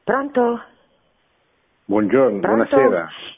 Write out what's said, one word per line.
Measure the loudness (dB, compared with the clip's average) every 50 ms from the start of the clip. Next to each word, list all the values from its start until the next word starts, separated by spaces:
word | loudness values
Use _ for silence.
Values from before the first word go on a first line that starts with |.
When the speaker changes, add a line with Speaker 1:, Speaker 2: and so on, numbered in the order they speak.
| _
Speaker 1:
Pronto? | -2 -2 -2 -2 -2 0 0 0 0 -2 -4 -8 -16 _ _ _ _ _ _ _ _ _ _ _ _ _ _ _ _ _ _ _ _ _ _ _
Speaker 2:
Buongiorno, | -4 -2 0 0 2 2 2 2 2 0 0
Speaker 1:
Pronto? | -2 0 0 0 0 2 2
Speaker 2:
buonasera. | 2 4 4 2 0 -4 -6 -12 -16 -18 -18 -20